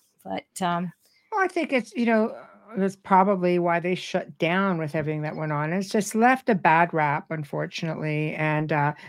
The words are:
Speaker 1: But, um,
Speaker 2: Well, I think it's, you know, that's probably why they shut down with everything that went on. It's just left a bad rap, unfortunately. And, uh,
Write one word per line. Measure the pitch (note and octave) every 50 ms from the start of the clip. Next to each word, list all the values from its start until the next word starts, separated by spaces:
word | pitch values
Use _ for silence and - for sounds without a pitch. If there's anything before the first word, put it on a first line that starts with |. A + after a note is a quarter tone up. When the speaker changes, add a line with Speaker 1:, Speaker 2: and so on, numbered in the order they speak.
| _ _ _ _ -
Speaker 1:
But, | G3 F#3+ - - _ - -
um, | F#3+ F3 F3 E3+ F3+ E3+ - _ _ _ _ _ _ _
Speaker 2:
Well, | A4+ G4+
I | F#4+ F4+
think | - F4 D#4 - C#4
it's, | B3 - - -
you | B3+ A#3
know, | A#3 A3+ A3 A3 A#3 - A#2 - - - - - - - F#3+
that's | G3 F#3+ G3
probably | - - - G3 F#3 F#3+ G3+ G3+ F#3 F3+ F3+ F3 F3
why | F3 F3 E3+ E3+
they | D#3+ F3+ F#3
shut | F3+ - - - F3+ - - - -
down | E3+ D#3+ F3 F#3+ G3 G3 F3 D#3+
with | D#3+ C#3+ C#3+
everything | D#3+ D3 D3+ D#3 D3+ D3+
that | D#3 D#3+
went | D#3+ D#3 D#3
on. | D3+ D3 D3+ D#3 F3
It's | G3 F#3+ F#3+
just | - A3 G3 - -
left | A3 A#3 B3+ C4 B3+ - -
a | A3
bad | E3 - E3+ D#3+ E3 F3 E3 -
rap, | D#3+ D3+ D3 C#3+ D#3 - -
unfortunately. | E3 D#3 C#3+ - - D3+ D#3 - - - E3+ D#3+ D#3 D#3 D#3 D#3 D3+ D3+ D#3 D#3 -
And, | - D#3 D#3 D3+ D3+ D#3 D3+
uh, | D#3+ D3 C#3+ D3 D3 - -